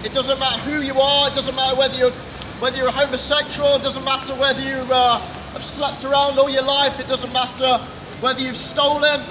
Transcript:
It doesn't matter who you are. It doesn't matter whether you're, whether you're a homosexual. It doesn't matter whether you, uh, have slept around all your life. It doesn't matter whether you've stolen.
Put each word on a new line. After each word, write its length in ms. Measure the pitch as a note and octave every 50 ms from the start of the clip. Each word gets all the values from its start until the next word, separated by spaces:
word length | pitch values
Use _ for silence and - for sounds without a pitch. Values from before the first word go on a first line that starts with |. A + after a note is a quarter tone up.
| -
It 80 | G#3+
doesn't 260 | - C4+ B3 C4+ C#4 C4+
matter 220 | C4+ C4 A#3 A3+ - C#4
who 120 | D4 D4+
you 120 | C#4 C4+ C4+
are. 340 | C4 C4+ C#4 C#4+ C#4+ C#4+ C4+
It 60 | C#4
doesn't 200 | C#4 C4 C4+ C4
matter 200 | C4+ C4 C4 C4+
whether 200 | C4 C4+ C4 C4
you're, 160 | B3+ B3+ B3 B3 - - - - - - - - -
whether 160 | A#3+ B3+ B3+
you're 120 | C#4 B3+ B3+
a 40 |
homosexual. 760 | A#3+ C4+ C#4+ C#4 B3+ B3 - - C#4+ D4 D4 D4 C#4 C#4 C#4+ C#4+ C#4+
It 60 | C4+
doesn't 220 | - C#4 - C4+ C4
matter 300 | C4+ C4+ C4 - - C4+
whether 260 | B3+ C4+ C#4 B3+ A#3
you, 160 | C4+ C4+ C4+ C4 B3+ B3
uh, 260 | C4 B3+ B3 B3 A#3 A3 - - - - - -
have 100 | - -
slept 420 | - - - C#4 C#4+ C4+ - - -
around 340 | C4+ C#4 C#4 C#4+ C#4+ C4+ C4+
all 100 | C#4 C#4+
your 140 | C4+ C4+
life. 380 | C4 C4+ C#4 C#4 C#4+ C4+ - -
It 80 | - -
doesn't 240 | C4 B3 B3 A#3
matter 460 | B3 B3+ B3+ A#3+ - - C4 B3+ B3 A3+ - - - - - - - -
whether 200 | - B3+ B3+ C4+
you've 160 | C4 B3+ A#3
stolen. 640 | - - - - C#4+ C#4+ C#4+ D4 D4 C#4+ D4+ D4 C#4 A#3+ -